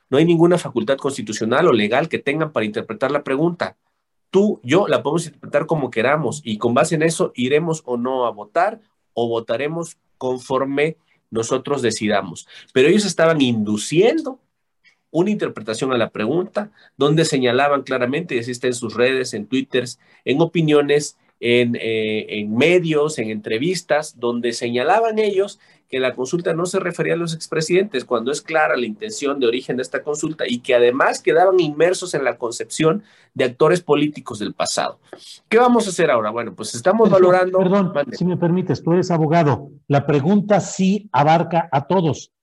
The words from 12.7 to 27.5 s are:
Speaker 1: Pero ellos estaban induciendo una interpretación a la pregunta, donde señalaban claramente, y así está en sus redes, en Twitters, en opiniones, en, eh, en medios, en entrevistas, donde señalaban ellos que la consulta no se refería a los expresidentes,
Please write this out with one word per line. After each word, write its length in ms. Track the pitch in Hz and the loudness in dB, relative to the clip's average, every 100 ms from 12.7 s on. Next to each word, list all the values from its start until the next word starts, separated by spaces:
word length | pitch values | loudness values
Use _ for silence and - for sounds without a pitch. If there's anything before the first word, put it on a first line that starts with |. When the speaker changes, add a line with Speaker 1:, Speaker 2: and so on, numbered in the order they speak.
Speaker 1:
Pero 140 | 131 143 | 2 4
ellos 180 | 214 202 | 4 2
estaban 340 | 170 165 160 | 2 4 4
induciendo 1000 | 127 113 104 104 - 156 226 320 269 277 _ _ _ _ _ _ _ | 2 2 0 -2 0 2 4 2 -4 -10 _ _ _ _ _ _ _
una 200 | 156 196 | -2 0
interpretación 640 | 208 165 - 107 110 131 | 0 -4 -8 -10 -6 -2
a 40 | 127 | -2
la 140 | 107 | -2
pregunta, 600 | 98 107 165 190 - 208 _ _ - | -4 -2 -2 -2 -6 -8 _ _ -2
donde 260 | 143 156 | 2 2
señalaban 580 | 156 135 123 123 143 139 | 2 2 2 2 2 0
claramente, 520 | 127 131 123 147 175 | -2 -2 -2 -4 -4
y 60 | 123 | -6
así 100 | 117 | -6
está 160 | 123 143 | -4 -4
en 80 | |
sus 200 | 120 113 | -4 -6
redes, 380 | 107 123 131 120 | 0 0 0 -4
en 140 | 107 104 | -8 -6
Twitters, 520 | 131 127 127 123 - _ _ - | -4 -2 -4 -4 -10 _ _ -2
en 160 | 139 | 0
opiniones, 760 | 160 175 156 147 143 147 147 - _ - | 0 0 2 2 4 0 0 -14 _ -8
en, 360 | 117 120 120 120 | 0 2 2 -2
eh, 500 | 110 110 110 107 101 | -4 -2 -2 -4 -6
en 260 | 104 104 | -8 -4
medios, 640 | 113 156 180 165 151 151 151 | 0 4 4 2 0 0 -2
en 120 | 110 | -6
entrevistas, 880 | 107 110 110 160 180 - 147 151 120 | -6 -4 -4 -2 -4 -2 -2 -2 -6
donde 340 | 120 120 120 | -4 -2 -4
señalaban 680 | 117 120 120 139 208 226 220 | -4 -4 -2 2 2 2 0
ellos 400 | 214 185 202 - _ _ - | -2 0 -4 -6 _ _ -10
que 120 | 131 | -4
la 160 | 127 123 | -2 -2
consulta 360 | 127 175 175 | -4 -4 -2
no 140 | 165 180 | -2 -2
se 140 | 190 | -2
refería 340 | 180 165 160 | -4 -4 -2
a 20 | 165 | -2
los 160 | 170 | -4
expresidentes, 720 | 160 - | -8 -6